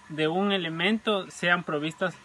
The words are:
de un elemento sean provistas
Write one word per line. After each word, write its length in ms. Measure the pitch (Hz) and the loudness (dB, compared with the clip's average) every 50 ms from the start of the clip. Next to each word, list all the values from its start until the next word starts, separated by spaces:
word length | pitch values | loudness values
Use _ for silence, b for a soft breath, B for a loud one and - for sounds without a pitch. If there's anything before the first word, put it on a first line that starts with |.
| - | -16
de 220 | - 156 147 156 156 | -10 -2 0 0 2
un 240 | 165 185 202 202 196 | 2 2 2 2 2
elemento 760 | 196 170 165 160 165 170 196 220 220 - 226 208 190 180 151 | 0 0 -2 -2 0 2 2 2 2 2 0 0 0 -2 -6
sean 340 | - - - 175 175 180 165 | -8 -2 2 2 2 2 0
provistas 520 | - 160 147 147 165 165 - 190 180 - - | -2 -2 -2 -2 -4 -2 -2 -4 -4 -4 -8